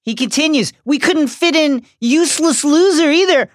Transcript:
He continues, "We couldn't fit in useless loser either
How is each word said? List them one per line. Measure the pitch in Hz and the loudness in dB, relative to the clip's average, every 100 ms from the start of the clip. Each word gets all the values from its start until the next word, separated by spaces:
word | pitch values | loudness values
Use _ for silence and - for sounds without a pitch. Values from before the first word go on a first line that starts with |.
He | - 226 | -10 -6
continues, | 254 - 311 294 170 - 233 | -4 -2 0 0 -2 -8 -4
"We | 285 | -2
couldn't | - 320 285 | 0 0 -2
fit | - 339 320 | -2 0 0
in | 302 262 - - | 0 -2 -6 -8
useless | 233 302 339 - 330 254 | -2 0 0 0 0 0
loser | 294 302 392 320 311 | 2 2 2 2 2
either | 320 370 294 202 | 2 2 0 -2